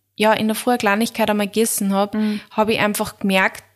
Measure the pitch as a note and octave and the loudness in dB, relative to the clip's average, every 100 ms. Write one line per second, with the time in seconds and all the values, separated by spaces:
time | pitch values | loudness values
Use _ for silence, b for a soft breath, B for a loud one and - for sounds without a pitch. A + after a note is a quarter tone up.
0 | _ - G#3+ G#3+ G#3+ G#3+ - A#3+ G#3 G3+ | _ 0 2 2 0 -2 0 0 2 0
1 | A3+ - G#3+ G#3 G#3 G#3+ A3+ - G3 G3 | 0 0 0 0 0 0 0 0 0 0
2 | G3+ G#3+ G#3+ G#3 - - G#3+ A3+ G#3 G3+ | 0 0 -2 -4 -6 -2 0 2 0 -2
3 | G#3 - G3+ F#3+ G#3 - - | -6 -4 0 2 0 -2 -20